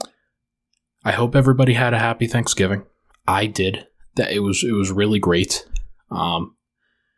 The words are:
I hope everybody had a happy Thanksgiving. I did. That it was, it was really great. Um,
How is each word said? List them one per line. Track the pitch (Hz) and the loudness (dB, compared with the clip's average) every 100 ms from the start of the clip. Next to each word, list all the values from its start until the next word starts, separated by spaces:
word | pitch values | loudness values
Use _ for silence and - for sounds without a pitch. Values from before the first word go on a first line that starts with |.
| - _ _ _ _ _ _ _ _ _ | -18 _ _ _ _ _ _ _ _ _
I | - | -4
hope | - 120 139 | 0 2 4
everybody | 131 131 131 | 4 4 4
had | 120 123 117 | 4 2 0
a | |
happy | 117 117 113 | 0 -2 -2
Thanksgiving. | 120 113 - 95 98 - _ _ _ - | 0 -2 0 0 -2 -6 _ _ _ -2
I | 98 107 | 0 0
did. | 101 95 - - _ - - | -2 -2 -2 -12 _ -12 -4
That | - | -2
it | 104 | 0
was, | 98 92 | 0 0
it | 123 | 0
was | 107 95 | 0 0
really | 95 104 107 | 0 2 2
great. | 90 87 98 - - - - - - | 2 2 0 -4 -6 -8 -8 -16 -12
Um, | 180 170 170 - _ _ _ _ _ _ | -6 -4 -4 -6 _ _ _ _ _ _